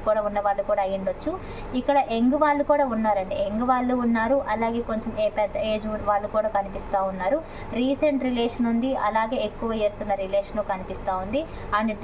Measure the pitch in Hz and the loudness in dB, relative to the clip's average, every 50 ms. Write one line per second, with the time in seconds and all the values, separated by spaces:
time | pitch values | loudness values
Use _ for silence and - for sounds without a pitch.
0 | - 214 214 214 208 208 208 202 202 202 196 202 202 - 208 202 196 190 196 190 | 0 2 2 2 2 0 -2 2 2 2 2 2 0 2 2 2 2 0 -2 -2
1 | 190 190 185 - - 302 370 359 - - - - - - - 254 247 - 277 277 | -2 -4 -4 -4 -4 -6 -6 -6 -8 -10 -10 -10 -8 -4 -4 -2 2 4 4 4
2 | - - 233 226 240 254 285 285 302 294 294 285 285 302 294 294 277 254 226 220 | 4 2 2 4 4 4 4 4 4 4 4 2 4 4 4 4 4 2 0 0
3 | 220 214 202 196 185 190 - - 202 196 208 226 247 254 254 254 247 247 254 247 | 2 2 2 0 0 -2 -2 -2 -2 -2 -2 0 2 2 2 2 2 0 0 2
4 | 240 233 233 226 226 247 277 277 - 214 214 226 233 226 233 240 233 185 196 220 | 2 2 2 2 2 2 2 2 2 0 0 0 0 0 0 -2 -2 -2 -4 -4
5 | - 226 202 208 214 208 - 214 208 202 - - 214 220 214 214 214 214 214 208 | -4 -4 -2 0 0 0 2 0 0 0 0 -2 -2 0 -2 -2 -2 -4 -4 -2
6 | 202 208 208 202 208 202 - 214 214 214 214 202 196 196 - 190 - - 233 190 | 0 0 0 0 0 0 0 0 0 2 0 -2 -2 -2 -6 -8 -6 -2 -2 0
7 | 190 190 190 185 185 196 269 320 320 - - - - - - 233 254 269 277 - | 0 -2 -2 -2 0 0 0 0 -2 -6 -12 -12 -10 -6 -2 0 0 0 2 2
8 | 311 302 277 254 254 254 247 233 233 240 - - 240 233 233 233 247 269 262 - | 2 2 2 2 0 0 0 0 0 0 0 0 0 2 2 2 2 0 0 0
9 | 202 208 214 220 226 226 254 220 214 214 - - 233 226 220 220 208 202 - - | 0 0 2 0 0 0 0 -2 -2 -4 -4 -4 -4 -2 0 0 0 0 0 -2
10 | 214 208 196 196 190 185 196 202 202 - - 214 202 - 190 185 185 185 185 - | -2 -2 -2 -2 0 0 0 0 0 -2 -4 -4 -2 -2 -4 -4 -6 -8 -8 -6
11 | - 202 185 185 185 202 226 285 320 - - - - - 208 214 220 220 208 - | -4 -2 -2 -2 -2 -2 -2 -2 -2 -4 -8 -10 -6 -2 0 0 0 0 0 2